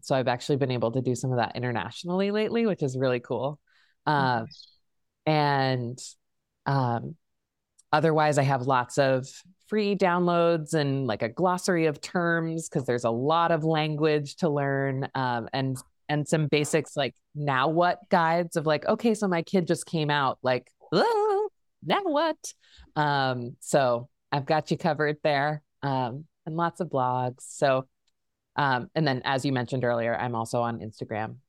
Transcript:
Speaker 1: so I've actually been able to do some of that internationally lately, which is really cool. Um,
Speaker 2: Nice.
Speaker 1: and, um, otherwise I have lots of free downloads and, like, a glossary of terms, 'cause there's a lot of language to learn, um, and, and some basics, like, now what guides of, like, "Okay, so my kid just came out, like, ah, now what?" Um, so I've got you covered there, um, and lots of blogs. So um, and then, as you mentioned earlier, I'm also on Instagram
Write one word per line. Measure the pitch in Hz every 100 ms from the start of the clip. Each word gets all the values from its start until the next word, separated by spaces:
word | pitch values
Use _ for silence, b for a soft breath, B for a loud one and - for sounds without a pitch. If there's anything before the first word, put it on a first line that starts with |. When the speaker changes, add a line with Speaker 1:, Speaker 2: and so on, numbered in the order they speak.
Speaker 1:
so | - 135
I've | 127
actually | 123 - 139
been | 131
able | 127 113
to | 127
do | 127 123
some | 131
of | 123
that | 110 -
internationally | 123 117 92 - 170 185 202
lately, | 208 214 233 226
which | 170
is | 139 127
really | 131 123
cool. | - 117 131 151 _ b b b -
Um, | 147 131 120 113
Speaker 2:
Nice. | - - _ _ _ _ _ -
Speaker 1:
and, | 156 147 139 131 127 120 127 - - _ _ _ _ -
um, | 139 127 117 131 165 _ _ _ _ _ _ _
otherwise | 151 160 156 151 143
I |
have | 139 135
lots | 123 131 120 -
of | 135 131 135 - - _ -
free | 214 202 196
downloads | 185 175 175 170 170 170 151 160
and, | 143 135 131
like, | 104
a | 113
glossary | 117 180 180 - 175 160
of | 147
terms, | - 185 170 165 165 165 160
'cause | 156 127
there's | 120 117
a |
lot | 117 139 165 170
of | 165
language | 160 156 156 151 156 151 143 -
to | 170
learn, | 147 139 139 139 135 135 -
um, | 127 120 113
and, | 135 135 131 - _ -
and | 151 143
some | 160 151
basics, | 147 147 160 139 -
like, | 127 - _ 147
now | 147 131 143
what | 160 175 - -
guides | 185 160 170 170 170
of, | 156
like, | 151 -
"Okay, | 220 240 208
so | 202
my | 170
kid | 165 196 165
just | 165 -
came | 165 151
out, | 147 135 -
like, | 127 127 - _ -
ah, | 175 440 440 427 392 427 - _ _
now | 147 294
what?" | 381 285 320 311 - - b b b -
Um, | 147 143 135 123 120 -
so | - 151 127 120 123 _ -
I've | 143 135
got | 156 -
you | 156
covered | 170 147 151 151
there, | 160 143 147 151 _ _
um, | 139 131 123 131 160 _ -
and | 160
lots | 170 -
of | 165
blogs. | 135 127 127 127 127
So | - - 143 131 131 _ _ _ _ _ _ -
um, | 143 123 117
and | 160 151
then, | 127
as | - 135 143
you |
mentioned | 131 117 131 120
earlier, | 120 117
I'm | 117 123 117
also | 113 120
on | 117 117
Instagram | 110 - 123 107 110 123